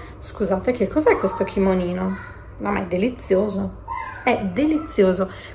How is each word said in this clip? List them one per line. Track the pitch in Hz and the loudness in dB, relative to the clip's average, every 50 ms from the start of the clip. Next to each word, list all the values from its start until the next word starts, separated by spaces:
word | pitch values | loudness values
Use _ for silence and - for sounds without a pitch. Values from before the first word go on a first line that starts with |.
| - - - - | -12 -14 -16 -12
Scusate, | - - - - 202 175 190 190 - 254 254 | -12 -12 -4 -4 0 0 0 0 0 0 0
che | - 196 190 | 2 0 2
cos'è | - 302 302 480 403 - | 2 2 4 4 4 4
questo | - 190 - - 190 | 2 0 0 0 -2
kimonino? | - - 202 190 190 185 185 180 175 180 185 185 190 190 - - - - - - - - | -2 0 2 2 4 4 2 2 0 -2 -2 -2 -2 -4 -4 -8 -14 -16 -16 -16 -16 -12
No, | - 208 202 | -6 -4 -2
ma | 208 196 | -2 -2
è | 190 | -2
delizioso. | 175 175 180 208 254 247 - - - 190 185 214 208 190 190 196 185 - - - - - - - - - - - | -2 0 0 0 0 0 -4 0 2 4 4 4 2 0 -2 -2 -4 -6 -10 -10 -8 -8 -8 -8 -8 -10 -2 0
È | - 233 - 214 190 175 | 2 2 2 0 -2 0
delizioso, | 233 294 311 311 302 - - - - 196 185 180 180 190 185 - - - - | 2 2 2 2 0 -2 0 4 4 6 6 6 2 0 -4 -4 -10 -16 -16